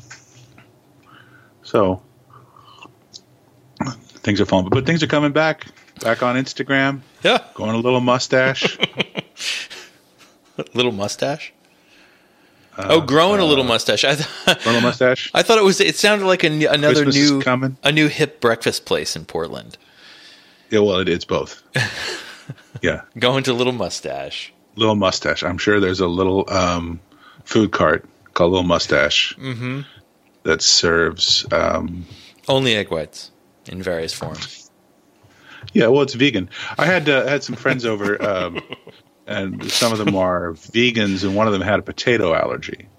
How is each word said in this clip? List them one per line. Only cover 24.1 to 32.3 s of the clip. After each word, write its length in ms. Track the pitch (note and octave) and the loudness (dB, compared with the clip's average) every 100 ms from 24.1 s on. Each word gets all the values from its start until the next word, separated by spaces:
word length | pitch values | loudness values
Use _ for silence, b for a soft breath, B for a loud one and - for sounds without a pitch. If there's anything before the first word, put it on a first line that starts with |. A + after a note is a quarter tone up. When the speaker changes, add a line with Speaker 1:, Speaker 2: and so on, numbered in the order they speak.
| C#2 C#2 - - _ _ G#2 | -8 -8 -12 -14 _ _ 0
Speaker 1:
Little 200 | A2 G#2 | 2 2
Mustache. 460 | F#2+ - D2+ - | 0 0 -2 -2
I'm 140 | E2 F2 | -4 -2
sure 220 | G#2 G#2 | 2 2
there's 220 | F#2 F#2 | 2 0
a 60 | F2 | 0
little, 360 | E2+ F#2+ F#2+ - | 0 0 0 0
um, 480 | F#2+ F2+ F2 E2+ E2+ - B B B - | 0 0 0 -4 -10 -14 B B B -2
food 260 | A2+ G2+ | 2 2
cart 320 | - D#2+ D#2 - _ _ | 2 2 2 -4 _ _
called 180 | - F2 | 0 2
Little 160 | F#2 F2 | 2 2
Mustache 640 | E2 - C#2+ D2 - - - | 0 2 2 2 0 -2 -6
Speaker 2:
Mm-hmm. 440 | C3 A#2 B2+ C3+ C#3+ B _ _ _ _ | -10 -8 -8 -8 -12 B _ _ _ _
Speaker 1:
that 180 | D#2+ D#2 | -2 0
serves, 840 | - - F2 E2 E2 E2 - - - | 2 2 4 2 2 0 0 0 0
um, 520 | E2 E2 D#2+ E2 F2 F2 B B | 0 0 -2 -4 -8 -14 B B